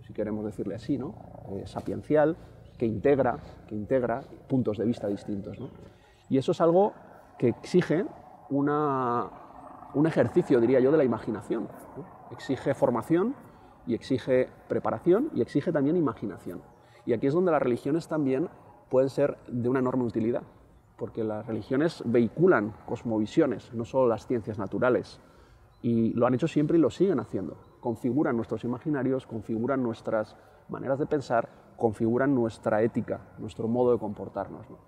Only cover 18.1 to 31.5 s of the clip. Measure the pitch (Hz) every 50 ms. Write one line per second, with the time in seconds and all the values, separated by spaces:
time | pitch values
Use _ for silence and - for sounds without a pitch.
18.1 | 170 156 147 131 131 131 165 - - - - - - - - _ 131 127 135 139
19.1 | - - 143 143 - - - - 120 123 117 123 131 135 127 127 127 131 123 113
20.1 | - 113 110 117 123 - - - - - - - - - _ _ _ - 123 104
21.1 | - 117 113 107 107 107 107 117 113 110 107 - 135 135 156 170 - - - 117
22.1 | 117 123 117 107 - - 165 190 160 117 104 110 107 - - - 117 - - 120
23.1 | 110 107 110 - - 165 160 135 107 - - - 123 113 117 - - 131 131 120
24.1 | 110 107 - - 127 117 101 113 104 110 98 92 - 101 120 127 123 95 - -
25.1 | - - - - - - - _ - _ - _ _ _ - 117 117 113 113 107
26.1 | - 117 120 123 131 120 170 160 - 151 147 151 170 170 151 117 - - 175 202
27.1 | 170 120 107 - - 104 95 76 - - - - - - - 123 117 - - 127
28.1 | 117 143 165 156 123 113 107 - 113 110 - 117 123 110 - 160 151 135 120 131
29.1 | 131 131 - - 117 110 101 - 113 110 117 123 135 135 127 117 110 - - 117
30.1 | 110 110 107 - - - - - - - _ - 110 107 110 120 139 135 147 -
31.1 | 151 147 123 - 123 117 - -